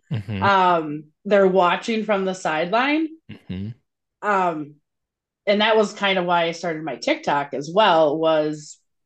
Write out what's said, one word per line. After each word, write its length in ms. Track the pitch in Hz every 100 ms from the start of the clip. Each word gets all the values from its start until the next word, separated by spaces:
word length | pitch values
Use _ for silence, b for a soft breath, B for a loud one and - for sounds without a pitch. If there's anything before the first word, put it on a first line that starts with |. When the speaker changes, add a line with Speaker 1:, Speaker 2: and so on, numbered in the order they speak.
| _
Speaker 1:
Mm-hmm. 320 | 120 104 202
Speaker 2:
Um, 640 | 196 196 180 170 156 151 - _ 202
they're 220 | 202 190
watching 560 | 185 175 190 - 220
from 220 | 214 202 190
the 100 | 185
sideline. 720 | 175 156 175 226 269 302 320 320 -
Speaker 1:
Mm-hmm. 380 | - - 92 104 - _ _ _ _
Speaker 2:
Um, 540 | 202 196 180 156 147 147 _ _ _ _ _ _ -
and 160 | 202
that 160 | 214 220
was 160 | 208
kind 260 | - 196 185
of 60 | 175
why 180 | 170
I 80 | 170
started 320 | 165 180 156
my 140 | 156 120
TikTok 560 | - 156 - 143 143
as 180 | 131 147
well, 440 | 180 214 165 156 156
was 600 | 160 156 151 151 151 - _ _